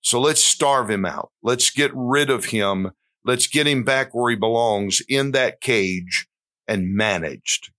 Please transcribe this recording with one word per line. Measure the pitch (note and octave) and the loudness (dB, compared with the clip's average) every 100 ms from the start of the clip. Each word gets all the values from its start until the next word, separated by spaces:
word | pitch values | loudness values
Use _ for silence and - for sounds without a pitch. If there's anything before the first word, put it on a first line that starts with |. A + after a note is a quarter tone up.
So | - A#2+ | -2 0
let's | C#3 D3+ | 2 2
starve | - - D3 C#3 A2 | 2 2 2 2 2
him | G#2 | -2
out. | F#2+ D2 - _ | -2 -6 -10 _
Let's | G#2+ G#3 - | -2 0 0
get | - C#3+ | 2 0
rid | B2+ B2 C#3 C#3+ | 0 0 0 2
of | B2+ - | 0 0
him. | A2+ G2+ F#2+ F#2+ - _ _ - | -2 0 0 -4 -8 _ _ -2
Let's | B2 - | 0 0
get | D3+ D3 | 2 2
him | C#3 | 0
back | A#2+ C3+ C3 | 2 0 0
where | A#2 A#2+ | -2 0
he | A#2 | 2
belongs, | A2+ A#2 A#2 G#2 G2+ F#2 - | 0 2 2 0 0 -4 -2
in | C#3 C#3 | -2 0
that | C3+ C3 - | 2 0 -2
cage | - A#2 F#2+ F#2 F2+ - - _ _ _ - | -2 0 0 -4 -6 -8 -8 _ _ _ -6
and | G#2 F#2 | -4 -2
managed. | G2 G#2+ F#2 D#2+ B1+ - - - | 0 0 0 -4 -8 -6 -6 -8